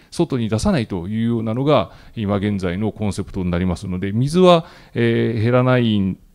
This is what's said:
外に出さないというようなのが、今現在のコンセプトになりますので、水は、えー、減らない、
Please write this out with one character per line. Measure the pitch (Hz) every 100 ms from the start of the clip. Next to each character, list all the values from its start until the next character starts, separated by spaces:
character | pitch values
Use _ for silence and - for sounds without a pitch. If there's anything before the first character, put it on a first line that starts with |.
| -
外 | - 170 131
に | 113
出 | 107
さ | 208
な | 180
い | 107
と | 95 87
い | 110
う | 117
よ | 117
う |
な | 110
の | 113
が、 | 139 131 95 - -
今 | - 101 104
現 | 101 104
在 | 90 87
の | 110
コ | - 107
ン |
セ | 92
プ | 95
ト | 98
に | 90
な | 87
り |
ま | 92
す | 85 98
の | 92
で、 | 98
水 | 107 139 170
は、 | 185 170 160 - -
え | - 117 117 117 113
ー、 |
減 | 110
ら | 123
な | 127 127
い、 | 117 104 95 90 -